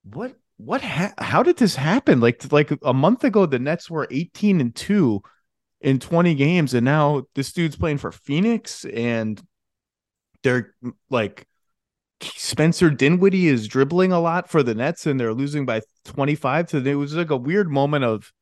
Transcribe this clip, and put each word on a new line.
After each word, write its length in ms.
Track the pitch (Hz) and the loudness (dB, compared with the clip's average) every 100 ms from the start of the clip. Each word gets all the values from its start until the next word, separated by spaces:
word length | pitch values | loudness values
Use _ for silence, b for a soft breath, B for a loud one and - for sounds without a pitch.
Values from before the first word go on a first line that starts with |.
"What, 320 | 98 120 254 - _ _ | -16 -12 -12 -14 _ _
what, 240 | 113 247 | -8 -6
ha-, 320 | 233 135 190 - | -6 -6 -6 -6
how 260 | - 151 | -2 2
did 140 | 262 339 | 2 2
this 180 | 220 - | 2 2
happen?" 460 | 147 233 - 143 | 0 2 4 4
Like, 300 | 117 117 - | 4 0 0
like, 180 | 147 151 147 | 2 2 -2
a 100 | 143 | 0
month 320 | 131 156 254 269 | 2 2 2 2
ago, 200 | 202 180 | 2 2
the 140 | 127 | 0
Nets 300 | 135 170 - | -2 -6 -6
were 180 | 165 127 | -8 -4
eighteen 500 | 131 170 - 208 180 | -6 -8 -2 2 2
and 120 | 120 | 0
two 500 | - - 208 135 101 b b _ _ _ _ | -4 -2 2 2 0 b b _ _ _ _
in 180 | 139 135 | 0 0
twenty 360 | - 170 175 143 | 0 2 2 2
games. 380 | 143 180 139 | 2 2 2
And 120 | 127 123 | 2 2
now 380 | 151 147 143 127 - | 2 2 0 -4 -8
this 160 | 139 | -6
dude's 240 | - 160 - | -4 -4 -2
playing 220 | 170 147 | -4 -4
for 140 | 98 | -8
Phoenix 760 | - - 147 220 226 - - - | -12 -4 -2 0 -2 -6 -14 -10
and 560 | 110 120 117 110 107 - _ _ _ _ _ _ _ _ _ | -4 -2 -2 -4 -8 -16 _ _ _ _ _ _ _ _ _
they're, 320 | 131 123 104 _ 123 - _ | 0 0 -4 _ -14 -14 _
like, 360 | 127 104 - _ _ _ _ _ _ _ _ | -2 -2 -8 _ _ _ _ _ _ _ _
Spencer 680 | - - - - 160 170 165 | -16 -10 -8 0 0 4 2
Dinwiddie 580 | 139 135 175 196 190 170 | 4 2 4 2 4 2
is 200 | 127 107 | 2 0
dribbling 460 | 131 139 175 185 | 0 0 2 2
a 80 | 180 | 2
lot 280 | 170 175 - | 0 -2 0
for 140 | 160 | 0
the 100 | 123 | 0
Nets 320 | 110 135 170 - | 0 -4 -4 -4
and 140 | 135 | -2
they're 140 | 117 | -2
losing 320 | 113 143 147 127 | -2 -4 -4 -4
by 160 | 110 - _ - | -6 -8 _ -14
twenty-five 640 | - 139 151 131 147 175 | -4 -2 -2 -2 -2 -2
to, 180 | 151 131 | -2 -2
it 100 | 143 | -2
was, 180 | 143 | -4
like, 160 | 156 165 | -6 -2
a 80 | 135 | -2
weird 320 | 127 196 180 | 0 -2 0
moment 340 | 139 143 147 | 0 0 0
of 300 | 123 107 - _ | 0 -2 -8 _